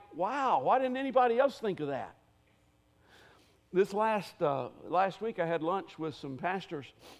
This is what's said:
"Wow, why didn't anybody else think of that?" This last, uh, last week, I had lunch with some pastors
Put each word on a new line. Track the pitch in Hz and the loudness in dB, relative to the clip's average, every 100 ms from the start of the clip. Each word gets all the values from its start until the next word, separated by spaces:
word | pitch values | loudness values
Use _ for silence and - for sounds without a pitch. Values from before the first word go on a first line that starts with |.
| - | -10
"Wow, | 147 196 277 262 156 | -4 -2 0 2 2
why | 147 247 | 4 4
didn't | 262 254 | 2 0
anybody | 269 247 247 233 | 2 4 4 4
else | 269 - | 2 0
think | 220 151 | -4 -2
of | 143 | -4
that?" | 131 95 - _ _ _ _ _ _ _ _ _ - - - _ _ _ | -4 -8 -16 _ _ _ _ _ _ _ _ _ -20 -20 -20 _ _ _
This | 180 196 | 0 2
last, | 202 220 214 - - | 2 0 0 -4 -2
uh, | 156 135 123 - - | 0 0 -4 -10 -2
last | 170 190 - | 0 0 -2
week, | 220 190 | -8 -2
I | 165 | -2
had | 165 | 0
lunch | 160 190 170 - | 0 -2 -4 -8
with | 160 - | -8 -8
some | 143 131 | -10 -6
pastors | 175 190 - 151 120 _ - | -4 -4 -6 -10 -12 _ -20